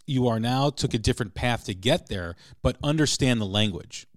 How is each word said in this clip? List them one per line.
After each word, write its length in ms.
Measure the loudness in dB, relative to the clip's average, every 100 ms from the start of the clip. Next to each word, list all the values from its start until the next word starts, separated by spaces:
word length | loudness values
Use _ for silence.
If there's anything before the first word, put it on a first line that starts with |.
| -4
you 220 | 0 2
are 120 | 0
now, 300 | 0 2 0
took 240 | 0 -2
a 40 | 0
different 360 | 0 -2 -4
path 300 | -2 -2 -2
to 100 | -4
get 320 | -4 0 0 -2
there, 260 | -6 -6 -10 -16 -4
but 140 | -2 0
understand 580 | 0 2 2 2 2 2
the 40 | 2
language. 600 | 2 2 0 -10 -16 -18